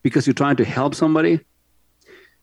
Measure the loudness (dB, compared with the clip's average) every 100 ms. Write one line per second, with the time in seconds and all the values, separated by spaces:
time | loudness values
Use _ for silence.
0 | -2 0 0 0 0 0 -2 -2 -4 -2
1 | 0 2 2 0 _ _ _ _ _ _
2 | _ -20 _ _